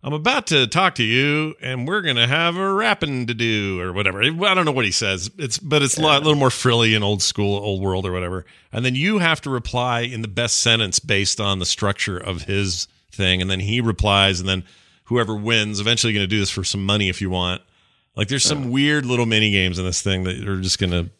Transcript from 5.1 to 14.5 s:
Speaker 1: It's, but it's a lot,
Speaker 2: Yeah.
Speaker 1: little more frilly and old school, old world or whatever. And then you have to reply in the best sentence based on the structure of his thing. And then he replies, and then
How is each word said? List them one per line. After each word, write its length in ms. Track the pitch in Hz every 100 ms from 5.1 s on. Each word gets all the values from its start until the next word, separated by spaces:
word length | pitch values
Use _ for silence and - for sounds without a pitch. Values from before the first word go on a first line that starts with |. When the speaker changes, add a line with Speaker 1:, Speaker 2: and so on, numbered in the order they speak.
| 95 95 -
Speaker 1:
It's, 200 | 143 -
but 240 | 170 151
it's 140 | 139 143
a 60 |
lot, 120 | 156 143
Speaker 2:
Yeah. 60 | 151
Speaker 1:
little 120 | 151
more 120 | 135
frilly 440 | - 127 117 113
and 100 | 110
old 180 | 101 104
school, 340 | - - 101 101
old 220 | 104 98
world 220 | 98 92
or 80 | 95
whatever. 320 | 92 90 92 - - _
And 120 | -
then 100 | 127
you 240 | 127 170 208
have 220 | 170 156
to 80 | -
reply 500 | 131 113 127 123 120
in 220 | 120 123
the 60 | 110
best 280 | 98 120 -
sentence 380 | 117 113 107 90
based 420 | - 98 98 -
on 200 | 101 95
the 60 | 87
structure 520 | - 104 98 - 92
of 240 | - 87
his 460 | - 98 98 87 - _ _
thing. 280 | - 95 92
And 100 | 92
then 100 | 95
he 200 | 98 117
replies, 600 | 113 95 107 101 98 92
and 80 |
then 160 | 92